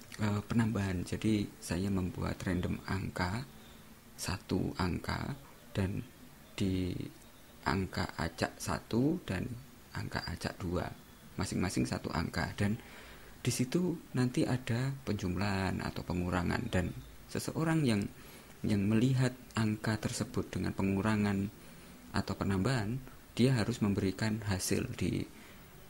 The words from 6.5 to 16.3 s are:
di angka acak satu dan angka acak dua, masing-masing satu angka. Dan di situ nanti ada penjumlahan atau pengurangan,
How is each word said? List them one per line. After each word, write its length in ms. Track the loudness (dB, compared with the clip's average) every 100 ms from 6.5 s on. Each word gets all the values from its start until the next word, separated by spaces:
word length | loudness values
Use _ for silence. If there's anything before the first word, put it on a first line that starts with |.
di 400 | -2 2 2 0 -2 -6 -12 -18 -20 -20 -6 0
angka 480 | 2 0 -2 -2
acak 480 | -2 -2 0 -2 -2
satu 560 | -4 -4 0 2 4 2 -2
dan 240 | -4 -4 -6 -12 -20 -12 -8
angka 240 | -4 -4 -4
acak 240 | -4 -4 -4
dua, 240 | -2 -2 -2 -6 -16 -20 -10
masing-masing 560 | -4 -2 0 0 2 0
satu 240 | 0 -2
angka. 400 | -2 0 0 -2
Dan 240 | 2 2 0 -6 -16 -16 -18 -18 -6
di 80 | 0
situ 480 | 0 2 2 2 -2 -2
nanti 320 | 0 2 2 2
ada 480 | 2 0 0 0 -2
penjumlahan 800 | -4 -2 0 0 2 2 0 0
atau 240 | -2 -4 -2
pengurangan, 560 | 0 2